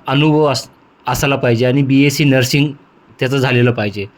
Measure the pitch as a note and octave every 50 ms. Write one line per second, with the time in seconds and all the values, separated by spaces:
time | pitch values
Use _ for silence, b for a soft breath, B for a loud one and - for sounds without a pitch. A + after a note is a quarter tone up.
0 | - - C3+ C#3+ D3+ D#3 D3+ D#3 D3+ C#3+ C3 - - - _ _ _ _ _ _
1 | - B2 B2 - D#3+ C#3 C#3 C3+ C3+ B2 A#2+ A2+ B2 B2+ C3 C#3+ C#3 B2+ C3+ C3+
2 | C#3+ C#3+ C#3 - D3+ C#3 C3 C3 B2 - - C#3+ D3 D3 C#3 - _ _ _ _
3 | _ - - - C3 B2 C#3 C#3 B2 C3+ B2+ A#2+ B2 B2 A2+ A2+ G#2 G#2 G2 G#2
4 | G2 G2+ b